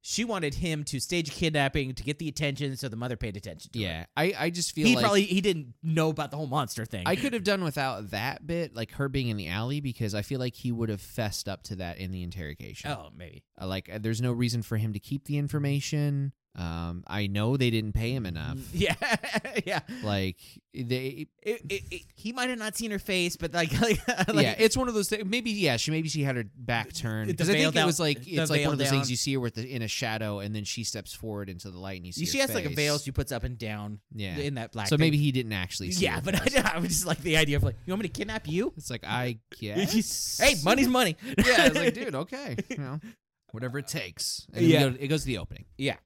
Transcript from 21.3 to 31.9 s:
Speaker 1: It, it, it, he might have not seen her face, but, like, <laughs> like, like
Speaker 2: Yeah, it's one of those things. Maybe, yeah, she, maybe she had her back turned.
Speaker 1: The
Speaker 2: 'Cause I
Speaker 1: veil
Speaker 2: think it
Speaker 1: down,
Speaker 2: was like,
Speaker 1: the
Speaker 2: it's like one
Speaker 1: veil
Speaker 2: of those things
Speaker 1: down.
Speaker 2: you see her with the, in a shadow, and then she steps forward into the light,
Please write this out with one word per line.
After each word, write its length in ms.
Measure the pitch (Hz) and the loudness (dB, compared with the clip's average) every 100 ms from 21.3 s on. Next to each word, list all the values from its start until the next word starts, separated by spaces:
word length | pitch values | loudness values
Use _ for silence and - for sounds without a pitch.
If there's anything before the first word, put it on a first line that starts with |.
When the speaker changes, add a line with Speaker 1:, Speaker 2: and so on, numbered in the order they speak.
| _ | _
Speaker 1:
It, 180 | - - 143 | -6 -6 -4
it, 140 | 196 - | -8 -8
it, 100 | 180 - - | -14 -16 -10
he 180 | 214 | -6
might 160 | 254 254 | -2 -2
have 80 | 247 | -2
not 180 | 214 - | -4 -4
seen 140 | 226 | -4
her 80 | 202 | -4
face, 400 | - 185 175 - | 0 0 0 -2
but, 160 | 165 | -2
like, 260 | 165 165 - | 0 2 4
<laughs> 0 | |
like, 180 | 233 208 - 247 185 | 4 4 2 0 4
like 160 | 156 | 6
Speaker 2:
Yeah, 120 | 131 107 | 4 6
it's 180 | 220 262 | 4 4
one 120 | 254 | 0
of 80 | 220 | 0
those 120 | 196 | 0
things. 160 | 214 | -2
Maybe, 280 | 196 240 233 | 0 0 0
yeah, 260 | 208 170 117 | 2 2 2
she, 140 | - | 2
maybe 180 | 160 160 | 0 0
she 140 | 151 | 0
had 120 | 139 127 | 0 0
her 100 | 104 - | -4 -8
back 380 | 120 117 110 | -2 -2 -2
turned. 360 | 160 117 110 107 | -4 -2 -2 -2
Speaker 1:
The 60 | - | 0
Speaker 2:
'Cause 120 | 165 | 2
I 40 | |
Speaker 1:
veil 80 | 156 156 | 4 4
Speaker 2:
think 60 | 160 | 4
it 40 | |
Speaker 1:
down, 60 | 160 | 2
Speaker 2:
was 140 | 160 | 2
like, 240 | 160 143 | 2 0
Speaker 1:
the 140 | 127 160 | -2 0
Speaker 2:
it's 120 | 160 | 2
like 120 | 147 | 2
one 20 | |
Speaker 1:
veil 80 | 143 | 2
Speaker 2:
of 60 | 143 | 2
those 100 | 135 | 4
things 140 | 139 | 2
Speaker 1:
down. 60 | 135 | 2
Speaker 2:
you 40 | 123 | -2
see 160 | - 135 | 0 0
her 40 | |
with 140 | 120 | -2
the, 140 | 110 127 | -4 -6
in 120 | 127 | -4
a 40 | 110 | -4
shadow, 520 | - 123 110 107 104 | -2 -2 -2 -2 -4
and 160 | 101 107 | -4 -4
then 80 | |
she 200 | 101 - | -6 -6
steps 300 | 113 110 - | -6 -6 -10
forward 340 | - 113 104 98 | -10 -8 -8 -8
into 220 | 87 98 | -10 -12
the 80 | 90 | -10
light, 200 | 95 | -10